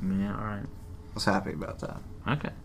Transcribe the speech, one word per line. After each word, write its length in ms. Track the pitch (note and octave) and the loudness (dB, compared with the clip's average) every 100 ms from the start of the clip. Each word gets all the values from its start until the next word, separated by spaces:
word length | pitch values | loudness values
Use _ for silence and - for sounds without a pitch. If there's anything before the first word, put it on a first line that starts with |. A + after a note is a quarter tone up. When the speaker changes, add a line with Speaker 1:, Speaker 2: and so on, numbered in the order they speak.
Speaker 1:
Yeah, 340 | F#2+ G2 G2+ G2 | 2 2 2 0
all 60 | |
right. 180 | G#2+ G#2 | -2 -2
Speaker 2:
I 520 | - - - - - | -4 -8 -10 -10 -8
was 100 | A2+ | 2
happy 280 | - F#2+ - | 6 6 4
about 280 | D#2+ - - | -2 -4 -4
that. 160 | - - - - - | -6 -6 -8 -4 2
Speaker 1:
Okay. 220 | D3 - - | 2 2 0